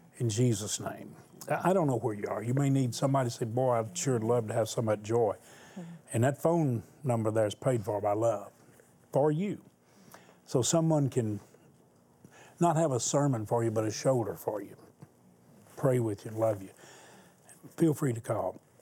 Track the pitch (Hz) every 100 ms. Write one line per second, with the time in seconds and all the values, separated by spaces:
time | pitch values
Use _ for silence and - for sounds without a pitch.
0 | - - 120 107 123 104 104 - 107 107
1 | - - - - - 151 165 190 151 120
2 | 120 104 98 98 113 131 139 135 127 110
3 | 139 135 123 - 113 120 131 120 110 -
4 | 139 123 110 123 110 117 107 - 113 107
5 | 104 117 110 - - - - - 170 170
6 | - 113 123 135 165 170 147 117 - -
7 | 139 117 110 110 107 - 143 123 107 104
8 | 104 104 117 104 - - - - _ _
9 | _ 139 151 151 202 - - _ _ _
10 | - - - - - 135 117 170 160 151
11 | 139 127 110 104 - - - _ _ _
12 | _ _ - - - - 170 156 165 123
13 | - 143 143 120 107 117 113 110 110 104
14 | 135 131 104 - - 107 98 - - _
15 | - _ - _ _ - - - 135 127
16 | 113 101 117 110 113 101 95 - - -
17 | - - - _ - - - - 165 147
18 | 143 113 - 95 92 - - _